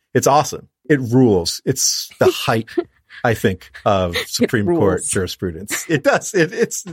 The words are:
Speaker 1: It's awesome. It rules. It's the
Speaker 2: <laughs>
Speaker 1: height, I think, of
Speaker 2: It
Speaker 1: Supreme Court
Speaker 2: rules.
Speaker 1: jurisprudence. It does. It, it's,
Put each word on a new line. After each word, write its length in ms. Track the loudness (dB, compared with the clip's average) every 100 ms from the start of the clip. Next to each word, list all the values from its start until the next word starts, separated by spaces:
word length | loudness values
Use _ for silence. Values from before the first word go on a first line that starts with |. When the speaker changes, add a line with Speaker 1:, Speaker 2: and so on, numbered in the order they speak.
| _ 0
Speaker 1:
It's 100 | 4
awesome. 420 | 2 0 -6 -16 _ _
It 100 | 0
rules. 640 | 2 4 6 4 0 -6
It's 460 | -4 -2 -2 -4 -8 0
the 60 | 0
Speaker 2:
<laughs> 60 |
Speaker 1:
height, 380 | 2 -2 -2 -2 -6 -8 _ _ -4
I 120 | -2 0
think, 340 | 0 -2 -10 -6 0
of 300 | 2 0 -4
Speaker 2:
It 120 | -6
Speaker 1:
Supreme 360 | -2 0 0 0
Court 320 | 2 2 0
Speaker 2:
rules. 120 | -2
Speaker 1:
jurisprudence. 760 | -4 -4 -6 -8 -8 -10 -10 -2
It 160 | 0
does. 300 | 2 0 -2
It, 180 | 0 0
it's, 300 | 0 -2 -4 -10